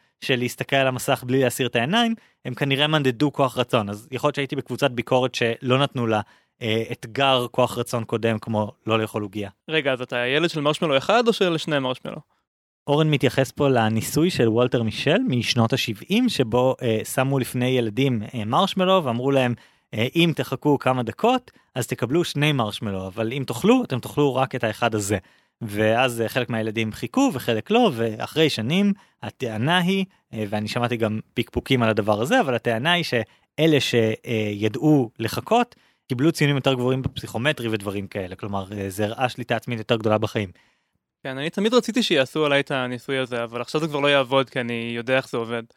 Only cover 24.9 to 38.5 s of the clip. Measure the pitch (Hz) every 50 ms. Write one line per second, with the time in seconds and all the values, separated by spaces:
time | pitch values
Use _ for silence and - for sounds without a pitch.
24.9 | 110 107 98 98 107 90 - _ _ _ _ _ _ - 120 104 101 104 110 110
25.9 | 113 120 131 127 120 113 113 110 - 135 123 123 120 110 110 110 107 113 110 110
26.9 | 101 - 123 - - 262 277 254 160 120 - 123 113 107 - - 208 240 247 190
27.9 | 127 113 117 113 107 117 120 - - 151 165 147 - 123 107 127 165 196 202 202
28.9 | 196 _ _ _ _ - 117 110 - - 127 113 107 107 123 156 175 185 170 185
29.9 | 196 190 185 185 _ _ _ - - 110 107 98 107 107 107 107 - 123 120 117
30.9 | 123 107 113 104 107 110 - _ - 123 113 - - 120 - - 135 123 117 110
31.9 | 104 107 98 107 104 104 120 156 247 262 190 135 120 113 - 123 113 110 131 170
32.9 | 175 175 151 - 127 117 107 _ _ _ _ _ - - 156 165 151 131 - -
33.9 | - 117 113 110 110 - - 131 117 110 107 104 104 101 107 107 107 117 139 156
34.9 | 151 139 120 110 _ - 113 107 - 127 - - 220 240 240 _ - _ _ _
35.9 | _ _ _ - 127 120 143 165 - - 151 143 143 135 - 139 135 123 123 127
36.9 | 131 131 127 - - - - - - 113 123 156 147 - 117 113 110 104 98 101
37.9 | 98 104 95 92 - 104 92 90 95 - 110 101